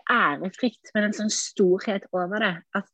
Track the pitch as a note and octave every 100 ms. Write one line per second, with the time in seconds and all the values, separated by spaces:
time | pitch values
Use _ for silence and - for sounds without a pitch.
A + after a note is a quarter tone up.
0 | - A#3+ F3 C#3 F#3 - B3 - - G#3+
1 | G#3 G#3 G#3+ - - - F#3 F#3+ - G3
2 | - F#3 F3+ G#3 G#3+ E3 - - -